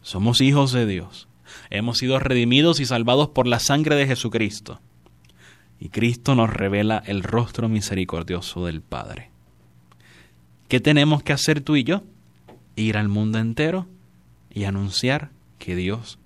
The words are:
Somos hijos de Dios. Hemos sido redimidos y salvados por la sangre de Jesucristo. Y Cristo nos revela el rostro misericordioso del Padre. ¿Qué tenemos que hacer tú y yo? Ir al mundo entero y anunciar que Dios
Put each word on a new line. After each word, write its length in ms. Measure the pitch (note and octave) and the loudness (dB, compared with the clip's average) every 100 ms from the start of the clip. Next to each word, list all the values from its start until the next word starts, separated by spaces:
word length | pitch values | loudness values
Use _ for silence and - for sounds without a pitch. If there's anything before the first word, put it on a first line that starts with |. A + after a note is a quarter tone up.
Somos 400 | - F#2 A2 B2 | -8 0 2 4
hijos 300 | C3+ C#3+ C3+ | 4 4 4
de 160 | B2 A2 | 2 0
Dios. 400 | F#2 F2+ - - _ - - - | -2 -8 -18 -20 _ -20 -20 -10
Hemos 260 | G2+ A#2 A2+ | -6 -4 -2
sido 220 | B2+ C3 | 0 0
redimidos 600 | C3+ B2+ A#2+ C3 E3 D3 | 2 2 4 6 4 2
y 60 | |
salvados 440 | B2 A#2+ A#2 C3 D3+ | -2 0 2 2 2
por 180 | - B2 | 2 2
la 120 | A#2 | 0
sangre 360 | - C#3+ D#3 | 2 0 2
de 100 | C#3+ | 2
Jesucristo. 760 | C3+ B2 A#2 A2+ G#2 - - A#2+ _ _ _ _ _ _ - _ _ _ | 0 -2 -2 -2 -2 -6 -16 -20 _ _ _ _ _ _ -20 _ _ _
Y 100 | G2+ | -10
Cristo 460 | - A#2 A#2+ - | -2 -2 0 2
nos 140 | B2+ A2+ | 2 2
revela 520 | - G2 G2+ G#2+ A2 | 0 -2 0 0 -2
el 180 | - G2+ | -4 -6
rostro 440 | F#2+ A#2 A2+ - A2+ | -2 -2 -2 -4 -2
misericordioso 960 | G#2+ G2 F#2 F2+ E2+ E2 F2 - F2 | -2 -2 -4 -4 -6 -6 -6 -6 -6
del 160 | F2 D#2+ | -6 -8
Padre. 500 | - - - - - _ _ _ _ _ _ _ - - _ _ _ _ _ | -10 -12 -12 -16 -18 _ _ _ _ _ _ _ -20 -20 _ _ _ _ _
¿Qué 120 | B2+ | 2
tenemos 440 | D3+ D3 D3 D3 | 4 4 4 2
que 100 | - | 0
hacer 280 | C#3+ - D3+ | -2 0 0
tú 140 | C#3 | 2
y 80 | D3+ | 0
yo? 200 | A#2 G3 - _ _ _ - - _ | 2 -2 -4 _ _ _ -20 -20 _
Ir 220 | - A2 G#2 | -4 -2 0
al 120 | G#2 | 0
mundo 300 | G#2 G#2+ A2 | 0 0 0
entero 480 | A2+ A2+ D#3 F#3 F3+ - _ _ _ _ _ | -2 -2 -2 -2 -6 -16 _ _ _ _ _
y 120 | G#2 | -6
anunciar 680 | G2 G2 G2 - B2+ D3 D3+ - _ _ | -4 -2 -4 -2 -2 -2 -6 -20 _ _
que 180 | - | -8
Dios 440 | F2+ F2+ A2+ A2 - | -4 -4 -6 -10 -20